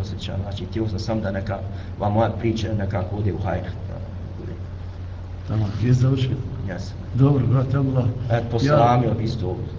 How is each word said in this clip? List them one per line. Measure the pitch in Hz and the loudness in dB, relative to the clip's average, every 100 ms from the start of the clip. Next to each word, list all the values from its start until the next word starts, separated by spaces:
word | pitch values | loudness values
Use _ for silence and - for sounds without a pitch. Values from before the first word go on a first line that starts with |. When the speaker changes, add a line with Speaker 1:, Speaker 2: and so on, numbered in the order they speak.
Speaker 1:
osjećam. | - - - 95 | -4 -6 -6 -4
Znači, | 95 - | -4 -6
htio | 92 110 110 | -4 -2 -2
sam | 92 | -2
sam | 113 110 | -2 -2
da | 98 | -2
neka, | 98 95 98 - - - - | -2 -2 -4 -6 -8 -8 -2
ova | 104 | 2
moja | 107 113 | 4 2
priča | 98 113 - - 101 | 2 0 0 0 -2
nekako | 95 95 - 104 | 0 -2 -2 -2
ode | 104 | 0
u | 85 | 0
hajr, | - - | -2 -2
da | - - - - - - - - | -4 -8 -8 -8 -8 -8 -10 -8
bude. | - - - - - - - - - - - | -10 -8 -10 -10 -10 -10 -10 -10 -10 -8 -2
Speaker 2:
Tamo, | 110 98 101 | 0 0 2
je | 117 | 4
završio? | 127 131 139 - - - - 98 | 6 6 4 2 -2 -4 -6 -6
Speaker 1:
Jesam. | 87 - - - | -6 -8 -8 -2
Speaker 2:
Dobro, | 123 139 139 120 | 6 6 6 4
brate, | 135 127 139 | 2 2 2
Allah. | 135 127 123 - - | 2 2 0 0 0
Speaker 1:
Eto, | |
Speaker 2:
Ja | 117 117 | 0 0
Speaker 1:
poselamio | 117 139 147 120 123 113 104 | 2 4 6 6 6 4 2
bi | |
isto, | 107 - 90 90 - | 0 -2 -2 -4 -6